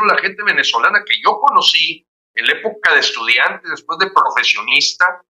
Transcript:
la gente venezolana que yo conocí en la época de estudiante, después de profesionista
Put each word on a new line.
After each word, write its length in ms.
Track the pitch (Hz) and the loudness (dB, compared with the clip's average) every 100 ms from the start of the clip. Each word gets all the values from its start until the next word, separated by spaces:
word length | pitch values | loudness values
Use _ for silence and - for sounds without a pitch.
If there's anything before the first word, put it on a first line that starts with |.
| 208 | 2
la 100 | 180 | 0
gente 260 | 190 196 | -2 -4
venezolana 580 | 208 160 139 117 127 208 | -2 -2 0 0 2 0
que 160 | - 113 | -2 -2
yo 200 | 185 202 | 0 2
conocí 680 | - - - 165 156 156 _ _ _ | 2 2 2 0 -2 -6 _ _ _
en 120 | - 120 | -4 -2
la 60 | |
época 420 | 147 214 - 175 | -2 -4 -2 2
de 60 | 147 | 2
estudiante, 680 | - 120 113 120 160 185 165 | 2 -2 0 2 0 -2 -10
después 300 | 147 - 165 | -10 -8 -4
de 140 | 190 | 0
profesionista 1120 | 185 131 127 113 110 113 139 - - 180 185 _ | 2 2 0 0 0 0 0 0 0 -2 -2 _